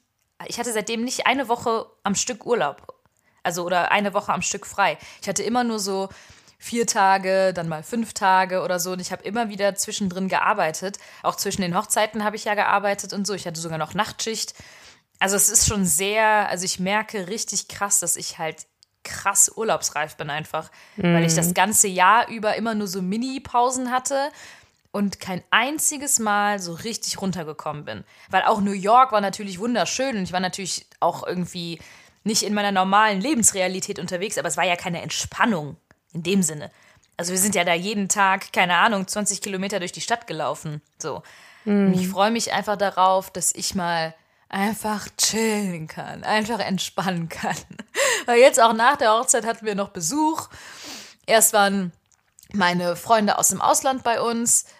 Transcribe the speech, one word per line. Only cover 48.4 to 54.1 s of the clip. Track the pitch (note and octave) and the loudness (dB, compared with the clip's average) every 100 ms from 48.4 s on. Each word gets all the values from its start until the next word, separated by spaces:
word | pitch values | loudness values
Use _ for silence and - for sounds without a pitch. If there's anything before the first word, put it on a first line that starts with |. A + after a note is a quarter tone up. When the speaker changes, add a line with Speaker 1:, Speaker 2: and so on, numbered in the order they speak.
| C4 - | 8 8
Speaker 1:
auch | A3+ | 4
nach | A3 A#3+ C#4+ | 6 4 4
der | A#3 | 4
Hochzeit | A3 A#3+ B3 A3 | 4 2 0 0
hatten | A3 | -4
wir | A3 | -4
noch | G3+ G3 | -4 -4
Besuch. | - D#3+ C#4 D#4 - - - - - - - - - - | -6 -4 0 0 0 -6 -14 -20 -18 -16 -16 -18 -12 2
Erst | A3 G#3+ | 4 4
waren | A3 G3+ G3 F#3 - _ _ _ _ - | 4 4 2 -2 -8 _ _ _ _ -8
meine | G3+ F3+ F3+ F3 | 0 2 2 0
Freunde | F3 - A3+ G#3 - | -2 2 4 4 2
aus | - | 2
dem | F#3 | 2
Ausland | - D4+ C#4 C4 | 2 2 2 0
bei | A#3+ | 0